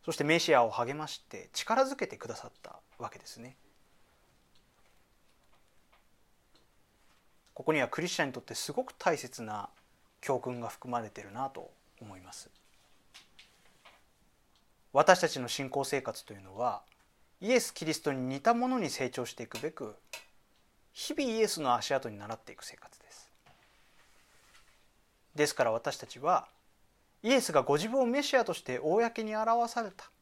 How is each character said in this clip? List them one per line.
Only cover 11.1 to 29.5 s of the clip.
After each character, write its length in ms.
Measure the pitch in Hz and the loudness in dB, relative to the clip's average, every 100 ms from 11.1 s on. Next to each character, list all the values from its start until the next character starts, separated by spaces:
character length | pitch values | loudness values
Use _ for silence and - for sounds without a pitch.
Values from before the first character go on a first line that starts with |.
て 100 | - | -12
い 40 | |
る 80 | 101 | -14
な 180 | 110 135 | -8 -8
と 200 | - - _ _ _ | -8 -16 _ _ _
思 160 | 110 95 | -18 -18
い 40 | |
ま 120 | 92 | -18
す。 180 | - - _ _ _ _ _ _ - _ - - _ - _ - _ _ _ _ _ _ _ _ _ _ | -18 -20 _ _ _ _ _ _ -20 _ -20 -20 _ -20 _ -20 _ _ _ _ _ _ _ _ _ _
私 280 | 139 160 185 | 6 8 8
た 80 | 165 | 6
ち 120 | 135 | -2
の 80 | 120 | -4
信 220 | - 135 | -4 -4
仰 140 | 139 | -4
生 180 | 135 139 | -2 -2
活 220 | 120 - | -2 -10
と 80 | - | -14
い 60 | 104 | -18
う 40 | |
の 160 | 95 98 | -14 -2
は、 240 | 120 104 - _ _ _ _ _ | -2 -2 -10 _ _ _ _ _
イ 120 | 196 | 2
エ 80 | 247 | 2
ス・ 120 | - | 2
キ 120 | - | -4
リ 100 | 160 | -2
ス 80 | 151 | 0
ト 100 | 151 | 0
に 80 | 131 | 0
似 200 | 127 135 | -2 2
た 140 | 226 | 4
も 140 | 233 254 | 4 2
の 100 | 254 | 0
に 120 | 165 | -2
成 180 | - 131 | -2 -2
長 160 | - | -2
し 100 | 120 | -6
て 100 | - | -8
い 20 | 117 | -10
く 120 | 113 | -6
べ 120 | 147 | -6
く、 260 | - 110 - _ - - _ _ _ _ _ _ | -6 -12 -12 _ -16 -16 _ _ _ _ _ _
日 220 | - - | -12 -6
々 160 | 311 269 | -2 0
イ 100 | 226 | 2
エ 80 | 214 | 2
ス 140 | 170 | 2
の 120 | 139 | 2
足 200 | 120 - | 2 2
跡 160 | 135 123 | 0 0
に 80 | 104 | -10
倣 160 | 104 | -10
っ 40 | 113 | -12
て 140 | - | -12
い 40 | 104 | -16
く 80 | |
生 120 | - - | -16 -18
活 240 | - - | -20 -20
で 100 | - | -20
す。 200 | - - _ - _ _ _ _ - _ _ _ _ _ - - _ _ _ _ _ _ | -20 -20 _ -20 _ _ _ _ -20 _ _ _ _ _ -20 -20 _ _ _ _ _ _
で 120 | 151 147 | 0 0
す 80 | |
か 100 | - | 4
ら 80 | 120 | 2
私 240 | 113 147 - | 2 -2 -8
た 100 | 107 | -12
ち 120 | - | -4
は、 280 | 147 180 - _ _ _ _ _ _ _ | 2 2 0 _ _ _ _ _ _ _
イ 100 | 220 | 2
エ 80 | 262 | 4
ス 120 | - | 4
が 100 | 151 | 2
ご 120 | 123 | 4
自 140 | 147 214 | 0 2
分 120 | 262 | 2
を 60 | 240 | 2
メ 160 | 269 | 2
シ 140 | 285 262 | 2 2
ア 80 | |
と 80 | 226 | 2
し 80 | - | -4
て 180 | - 127 | -4 -2
公 440 | 156 196 233 233 | 0 2 2 -2
に 100 | 220 | -4
表 380 | 214 220 | -2 2